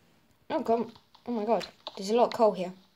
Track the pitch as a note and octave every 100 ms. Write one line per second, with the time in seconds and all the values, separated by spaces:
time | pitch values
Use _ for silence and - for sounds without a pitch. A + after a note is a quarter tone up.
0 | _ _ _ _ - D4+ A#3 A#3 A3+ -
1 | _ _ - A#3 G#3+ G3+ - - - -
2 | G3 A#3 A3+ - A3 F3+ F3+ - _